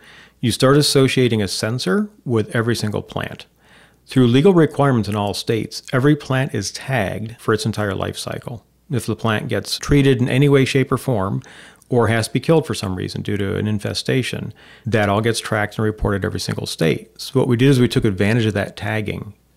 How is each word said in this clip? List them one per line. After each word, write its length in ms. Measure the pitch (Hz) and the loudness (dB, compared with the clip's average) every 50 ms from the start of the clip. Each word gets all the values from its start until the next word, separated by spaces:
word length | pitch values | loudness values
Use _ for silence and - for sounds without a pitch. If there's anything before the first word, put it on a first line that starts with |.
| - - - - - - _ _ | -20 -20 -20 -20 -20 -20 _ _
You 120 | - 117 | -2 -2
start 260 | 101 - 135 131 139 151 | 0 2 4 4 4 4
associating 640 | 143 - - 139 135 127 - 135 127 120 113 110 | 4 4 4 4 2 4 4 2 2 2 2 0
a 60 | 101 92 | -2 -2
sensor 640 | - - - 110 117 127 - 180 185 208 214 208 - _ _ | -4 -4 -4 -4 -4 -4 -2 0 0 0 0 -2 -8 _ _
with 300 | - 120 110 104 - - | -2 0 0 -2 0 -2
every 200 | 120 113 120 117 | -2 0 0 -2
single 260 | 110 - 107 104 104 | -2 -2 -4 -4 -6
plant. 460 | - - - - - - - - - _ _ _ _ _ _ - - _ _ _ _ | -8 -6 -8 -8 -8 -8 -10 -14 -18 _ _ _ _ _ _ -20 -20 _ _ _ _
Through 200 | _ - 135 127 | _ 2 4 4
legal 300 | 117 117 135 147 202 190 | 6 6 6 6 6 6
requirements 520 | 170 156 143 - - 139 139 131 117 104 104 | 6 4 4 2 0 2 2 2 2 0 -2
in 80 | 104 | -2
all 200 | 107 101 104 95 | -4 -4 -4 -4
states, 480 | - - - 120 110 - - - - - - - | -6 -4 -4 -4 -4 -4 -6 -10 -14 -10 -4 -2
every 220 | 131 123 147 151 | 2 4 4 2
plant 400 | 147 - - 135 131 135 - - | 2 0 -4 -2 -2 -2 -4 -4
is 160 | 113 98 - | -6 -8 -8
tagged 680 | - - - - 131 123 98 92 95 98 107 110 113 - | -10 -12 -8 -4 -2 -2 -2 -2 -4 -6 -8 -10 -12 -8
for 140 | - - 110 | -2 0 0
its 140 | 104 - 113 | 0 0 -4
entire 260 | 104 - 107 101 95 | -2 -2 -4 -4 -2
life 240 | 98 92 95 95 - | -4 -4 -6 -6 -8
cycle. 480 | - - - - - - 127 107 - _ _ _ _ _ | -10 -10 -10 -10 -10 -12 -14 -14 -18 _ _ _ _ _
If 160 | 151 117 - | -6 -4 -4
the 100 | - 107 | -4 -6
plant 340 | - - 113 110 107 - 131 | -2 -2 -2 -2 -2 -2 -4
gets 280 | 110 101 95 - - - | -4 -4 -4 -6 -8 -8
treated 420 | - - 143 143 135 135 131 113 | -2 2 2 4 4 4 4 2
in 80 | 123 135 | 0 0
any 220 | 123 127 143 143 | 2 2 4 4
way, 160 | 139 139 135 | 4 4 4
shape, 260 | - - 139 127 - | 4 2 0 0 0
or 60 | 135 120 | -2 -4
form, 460 | - - 127 104 95 98 127 131 - - - - - - - _ _ _ | -2 -2 -2 -2 -2 -2 -4 -6 -8 -10 -20 -20 -20 -20 -20 _ _ _
or 180 | 127 120 113 104 | 2 2 4 4
has 200 | 113 113 110 - | 2 0 0 0
to 60 | - | -4
be 60 | 135 | -4
killed 260 | - - 165 160 147 | 0 2 2 2 2
for 80 | - 110 | 0 -6
some 220 | - - 95 92 | -4 -4 -4 -4
reason 260 | 92 98 98 - 104 | -4 -6 -6 -6 -6
due 160 | 101 101 104 101 | -6 -4 -4 -2
to 180 | 101 98 95 98 | -2 -2 -2 -2
an 100 | 101 107 | -2 -2
infestation, 840 | 107 101 - 107 101 - - - 127 131 117 - - - - 110 - - - - - - _ | -2 -2 -4 -4 -6 -4 -2 -2 0 0 -2 -2 -6 -8 -8 -10 -12 -16 -20 -20 -20 -12 _
that 260 | - 101 110 104 98 | -2 0 2 2 4
all 120 | 98 104 | 2 2
gets 180 | 110 117 110 - | 2 2 0 -2
tracked 380 | - - 120 107 104 104 - - | -4 -4 -2 -2 -2 -2 -2 -2
and 80 | 110 | -2
reported 400 | 107 107 - - 110 101 98 95 | -2 -2 -2 -2 -2 -2 0 -2
every 140 | 95 101 98 | -4 -4 -4
single 260 | - - 110 - - | -6 -6 -6 -6 -6
state. 560 | - - - - - 67 - - - _ - | -8 -4 0 0 0 0 -2 -4 -14 _ -16
So 180 | - - - 131 | -16 -4 0 0
what 80 | 123 127 | 2 2
we 80 | 123 | 2
did 120 | 113 127 139 | 4 4 4
is 100 | 143 123 | 6 6
we 80 | 123 113 | 4 4
took 160 | - 135 117 | 2 2 0
advantage 440 | 113 98 92 101 101 113 123 110 107 | 0 0 0 0 0 2 2 0 0
of 60 | 101 | 0
that 200 | 101 98 - - | -2 -4 -4 -6
tagging. 600 | - 101 104 107 107 104 98 90 92 - 104 - _ _ _ _ | -8 -6 -4 -4 -4 -4 -6 -8 -8 -10 -14 -16 _ _ _ _